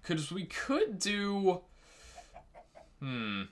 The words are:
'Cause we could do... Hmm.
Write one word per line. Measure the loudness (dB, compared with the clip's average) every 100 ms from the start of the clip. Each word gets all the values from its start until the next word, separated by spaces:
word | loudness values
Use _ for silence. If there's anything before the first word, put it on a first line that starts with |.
'Cause | 0 0 0
we | -4 -4
could | -6 0 4 4 2
do... | 0 2 2 4 4 4 -2 -20 -20 -20 -20 -20 -18 -20 -20 -20 -20 -20 -20 -10
Hmm. | -6 -4 -4 -4 -6